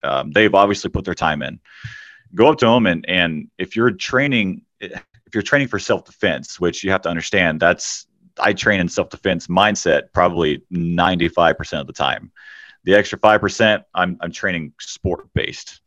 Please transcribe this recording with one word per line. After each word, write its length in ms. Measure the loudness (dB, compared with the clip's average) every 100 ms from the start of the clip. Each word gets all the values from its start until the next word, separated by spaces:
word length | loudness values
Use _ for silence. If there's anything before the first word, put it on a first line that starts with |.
Um, 280 | -2 -4 -2
they've 220 | 2 4
obviously 360 | 6 4 2 -4
put 140 | -6 -6
their 100 | -2
time 260 | -2 -2
in. 180 | -6 -12 _ -20 -18 -18 -20 -20 _ 2
Go 120 | 4
up 100 | 4
to 80 | 4
'em 180 | 4 2
and, 180 | 0 -2
and 380 | 0 0 -2 -10 _
if 180 | -8 0
you're 140 | 0
training, 680 | 0 -4 -2 0 0 -2 -4 _ _
if 540 | -16 -16 -20 _ _
you're 80 | -8
training 260 | -2 -2 -2
for 100 | -6
self-defense, 800 | -2 -4 -4 _ -4 -4 -8 -6
which 240 | -4 -4
you 80 | -4
have 100 | -4
to 60 | -2
understand, 500 | -6 -2 0 0 2
that's, 460 | 2 0 -4 -12 -16 _ _ -2
I 140 | -2
train 260 | 0 0 0
in 80 | 0
self-defense 600 | -2 -6 -4 -4 -4 -2
mindset 680 | 2 2 2 0 0 0
probably 480 | 0 0 2 -2 -2 _
ninety-five 880 | -6 -4 0 0 2 -2 2 2 2
percent 240 | -6 -10
of 60 | -10
the 60 |
time. 380 | -6 -4 -4 -10 _ -20 -20 -20 _
The 100 | 2
extra 240 | 4 4 2
five 240 | 4 4
percent, 420 | 2 2 2 2 _ -2
I'm, 220 | -2 -2
I'm 100 | -8
training 420 | -6 -6 -6 -8 _
sport-based. 1040 | -18 -8 -6 -6 -6 -6 -6 -8 -18 -20